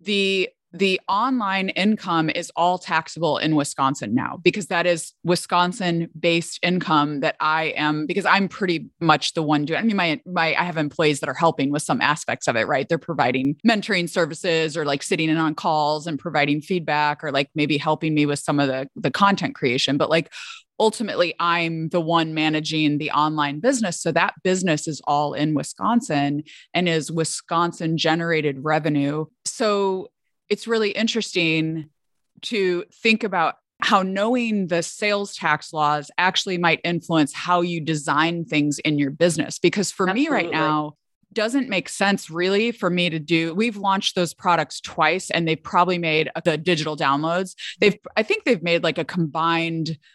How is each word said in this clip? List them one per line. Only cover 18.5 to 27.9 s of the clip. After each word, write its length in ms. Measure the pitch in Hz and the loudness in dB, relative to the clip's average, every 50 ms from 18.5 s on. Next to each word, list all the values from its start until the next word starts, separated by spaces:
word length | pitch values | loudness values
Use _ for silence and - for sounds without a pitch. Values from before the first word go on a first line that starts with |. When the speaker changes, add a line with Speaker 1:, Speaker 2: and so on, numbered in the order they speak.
| 151 147 | 0 2
Speaker 1:
of 80 | 143 | 2
the, 220 | 135 127 131 135 135 - | 0 0 -4 -6 -10 -8
the 160 | - - 139 | -4 -4 -2
content 420 | 131 - 202 202 196 170 170 - - | 0 2 4 4 4 2 -2 -6 -4
creation. 440 | - 151 131 120 135 - - 139 | -2 0 0 0 0 0 0 0
But, 120 | 143 160 - | 0 2 2
like, 240 | 156 165 156 - - - - - - - - _ _ - | 2 0 0 -2 -10 -18 -16 -16 -16 -18 -20 _ _ 0
ultimately, 560 | 214 220 214 - 233 190 - 117 180 165 - - | 0 2 0 0 -6 -4 0 0 0 0 -2 -2
I'm 500 | 170 175 170 170 170 165 165 160 160 160 | 0 0 0 0 0 -2 -2 -4 -4 -2
the 120 | - 180 | -2 0
one 320 | 165 160 165 165 165 160 156 | 0 2 2 2 2 0 0
managing 640 | 156 156 156 156 156 156 151 160 156 156 147 147 | 0 0 2 0 0 -2 -2 0 2 2 2 2
the 140 | 143 156 143 | 0 -2 -2
online 480 | - 147 151 156 156 156 147 143 139 151 | 0 2 2 2 2 0 -2 -2 -2 0
business. 420 | 180 247 285 240 220 180 165 - | 0 0 2 2 0 -2 -4 -4
So 100 | - 175 156 | -2 0 2
that 200 | 165 175 208 - - - | 2 2 2 0 -2 0
business 440 | 185 185 185 180 185 156 151 - | 0 0 2 2 0 0 0 -2
is 160 | 170 151 - - | -6 -8 -6 -2
all 300 | - 143 147 151 147 - | 0 0 0 0 0 -2
in 180 | 117 147 151 156 | 0 0 0 0
Wisconsin 920 | 143 151 - - - - 202 233 240 233 - 156 143 143 143 143 147 151 - - - - _ - | 0 -2 -4 -6 -4 0 0 0 0 0 0 0 0 0 0 -2 -4 -6 -10 -14 -20 -12 _ -4
and 160 | 170 180 175 | -2 0 0
is 220 | 165 160 143 - | 0 0 -2 -2
Wisconsin 840 | 160 160 160 - - - - - 175 165 170 170 165 - 170 160 | -2 -2 -2 -2 -4 -8 -6 -2 0 0 0 0 -2 -4 -4 -2